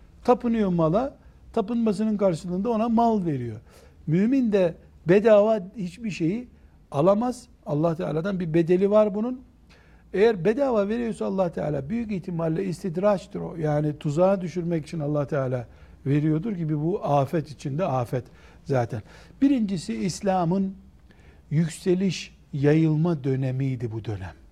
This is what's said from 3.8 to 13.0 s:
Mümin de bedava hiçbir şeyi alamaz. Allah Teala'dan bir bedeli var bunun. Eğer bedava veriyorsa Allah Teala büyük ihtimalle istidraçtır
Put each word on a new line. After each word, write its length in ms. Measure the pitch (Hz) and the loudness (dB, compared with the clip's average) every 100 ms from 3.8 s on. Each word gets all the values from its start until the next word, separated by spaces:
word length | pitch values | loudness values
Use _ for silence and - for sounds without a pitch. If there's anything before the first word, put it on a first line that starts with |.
| - - - | -20 -12 -2
Mümin 440 | 170 220 269 233 | 2 2 2 2
de 240 | 196 170 - - - 156 | 2 2 -2 -18 -6 2
bedava 540 | 202 226 208 214 220 185 240 | 4 8 6 6 2 -2 -10
hiçbir 340 | 180 233 226 | -10 -8 -8
şeyi 360 | 160 165 226 247 - - - - | -2 -2 -2 -8 -20 -20 -20 -8
alamaz. 560 | 139 180 208 247 247 - - - | 2 4 4 0 -6 -12 -16 -6
Allah 300 | 147 165 160 | -2 0 0
Teala'dan 440 | 175 151 196 185 | -4 -4 -4 -4
bir 140 | 170 | 0
bedeli 380 | 165 165 180 196 | 2 4 4 4
var 240 | 214 214 202 | 4 4 0
bunun. 260 | 240 254 - _ _ - - - - | -4 -6 -14 _ _ -20 -20 -20 -6
Eğer 320 | 185 226 196 180 | 2 4 4 0
bedava 420 | 233 277 220 202 | 0 2 0 0
veriyorsa 360 | 240 233 202 214 | -2 -4 -4 -4
Allah 260 | 190 175 | 0 -2
Teala 380 | - 151 143 135 | -2 -4 -4 -4
büyük 220 | 233 214 | -6 -4
ihtimalle 540 | 190 180 165 165 160 196 | -6 -6 -4 -2 -2 -4
istidraçtır 760 | 160 196 165 | -4 -6 0